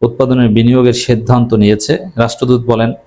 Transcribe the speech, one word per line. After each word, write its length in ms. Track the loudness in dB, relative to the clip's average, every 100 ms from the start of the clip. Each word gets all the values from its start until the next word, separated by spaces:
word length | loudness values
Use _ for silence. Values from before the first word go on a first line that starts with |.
উৎপাদনের 480 | -4 -2 -2 0 2
বিনিয়োগের 420 | 2 2 2 2
সিদ্ধান্ত 640 | 0 -2 -2 0 0 2
নিয়েছে। 560 | 2 2 0 -2 -6 -6 -4
রাষ্ট্রদূত 500 | -4 -2 0 0 0
বলেন, 280 | 0 -2 -6